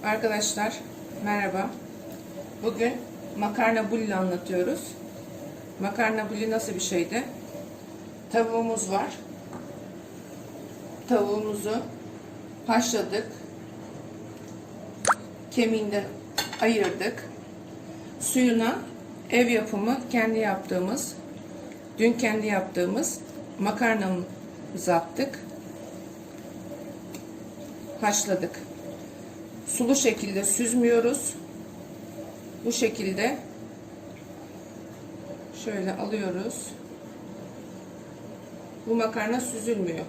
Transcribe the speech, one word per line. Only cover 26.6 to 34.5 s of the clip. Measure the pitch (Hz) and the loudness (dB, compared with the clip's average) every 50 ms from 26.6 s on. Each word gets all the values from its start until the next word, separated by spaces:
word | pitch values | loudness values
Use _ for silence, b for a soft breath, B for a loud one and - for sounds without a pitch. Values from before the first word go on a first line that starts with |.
| - - - - - - - - - - - - - - - - - - - - - - - - - - - - | -10 -10 -10 -10 -10 -10 -10 -10 -10 -10 -10 -10 -10 -10 -12 -12 -12 -12 -12 -12 -12 -10 -10 -10 -10 -10 -6 2
Haşladık. | 220 208 202 - - 208 190 - 165 170 - - - - - - - - - - - - - - - - - - - - - - - | 4 4 4 4 4 4 2 2 2 -2 -4 -8 -10 -10 -10 -10 -10 -10 -10 -10 -10 -12 -12 -12 -12 -12 -12 -12 -12 -12 -12 -10 -6
Sulu | - - - 247 233 277 | -4 0 2 6 6 6
şekilde | 269 - 233 214 - 220 202 196 196 202 | 8 8 4 4 4 -2 0 0 2 2
süzmüyoruz. | - - - 240 226 240 247 240 233 233 233 233 240 285 294 - - - - - - - - - - - - - - - - - - - - - - - - - - - - - | 2 4 4 2 4 6 6 8 8 8 8 8 6 4 2 0 -4 -4 -6 -10 -10 -10 -10 -12 -12 -12 -12 -12 -12 -12 -12 -12 -10 -10 -10 -10 -10 -10 -12 -12 -12 -10 -2 0
Bu | 226 | 0
şekilde | 233 - 247 220 - - 196 190 185 185 214 247 285 - - - - - - - - - - - - - - - - - - - - - - - | 4 4 4 4 4 2 0 0 2 4 2 2 2 0 -6 -10 -12 -12 -12 -12 -12 -12 -14 -14 -14 -14 -12 -12 -14 -14 -14 -14 -12 -12 -12 -14